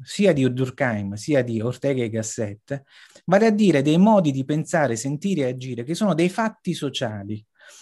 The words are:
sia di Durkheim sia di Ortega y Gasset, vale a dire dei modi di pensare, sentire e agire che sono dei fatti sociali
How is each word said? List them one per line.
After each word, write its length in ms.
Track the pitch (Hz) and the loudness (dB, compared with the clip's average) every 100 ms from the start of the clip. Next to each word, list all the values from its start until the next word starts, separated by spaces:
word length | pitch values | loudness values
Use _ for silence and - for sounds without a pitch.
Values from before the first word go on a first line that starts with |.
sia 320 | 127 - 202 | -10 0 2
di 180 | 151 127 | 4 2
Durkheim 640 | 123 127 - 131 107 101 | 0 -4 -2 -2 -2 -4
sia 280 | 104 - 143 | -6 -2 0
di 200 | 120 113 | 0 -2
Ortega 420 | 113 120 139 135 | -4 -4 -2 -2
y 60 | 117 | -2
Gasset, 760 | 110 107 - 107 101 - 143 - - - - - | -4 -6 -6 -8 -8 -10 -10 -12 -20 -20 -14 2
vale 180 | 190 226 | 4 4
a 60 | |
dire 300 | 208 208 147 | 4 4 4
dei 160 | 139 160 | 4 6
modi 360 | 202 214 156 | 6 6 4
di 100 | 135 | 0
pensare, 540 | 135 151 151 170 143 113 | -2 -4 -2 0 0 -2
sentire 460 | 139 147 202 175 | -4 -4 -4 -2
e 80 | 127 | -2
agire 340 | 131 131 120 123 | -4 -8 -8 -6
che 100 | 175 | -2
sono 180 | 214 | 0
dei 140 | 160 175 | 2 0
fatti 460 | 185 226 220 - | 0 -4 -4 -6
sociali 680 | 160 143 - 120 107 104 110 - _ - - | -4 -4 -4 -6 -6 -8 -10 -12 _ -20 -20